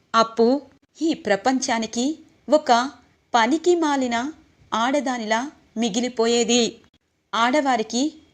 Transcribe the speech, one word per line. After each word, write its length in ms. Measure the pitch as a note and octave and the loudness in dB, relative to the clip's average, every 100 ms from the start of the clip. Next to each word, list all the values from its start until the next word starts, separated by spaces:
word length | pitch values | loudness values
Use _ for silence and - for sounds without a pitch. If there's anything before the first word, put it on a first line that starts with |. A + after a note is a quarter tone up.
| _ A3+ | _ 0
అప్పు 460 | A3+ - A#3 C#4+ - _ _ - | 0 2 2 2 -4 _ _ -6
ఈ 120 | D#4+ | -4
ప్రపంచానికి 1080 | - A3 G3 C4+ C4 C4 A3+ A3 A#3 C4+ D#4 - _ - | -2 -2 0 0 0 -2 -4 -4 -4 -4 -4 -12 _ 0
ఒక 400 | D4+ D4+ A#3 C4+ - _ _ _ A#3+ | 2 4 2 0 -8 _ _ _ 0
పనికి 400 | A3+ D#4+ F4+ F4 | 2 2 2 2
మాలిన 560 | D#4 C#4 B3+ A#3 C4+ - _ _ _ | 2 0 -2 -4 -6 -10 _ _ _
ఆడదానిలా 800 | A3 A#3+ D4 C4 B3 G#3+ A3+ C#4+ - _ A3 | -2 0 0 -2 -4 -2 -2 -4 -12 _ -4
మిగిలిపోయేది. 960 | A#3 G#3 B3 B3 A#3 A#3+ A3+ A#3+ A3 - _ _ _ _ _ G#3+ | -2 -2 -2 0 0 2 2 2 2 -4 _ _ _ _ _ -2
ఆడవారికి 800 | A#3+ D4 C4+ A#3+ A3 A#3+ D4+ - _ | 0 2 0 0 -2 -2 -4 -6 _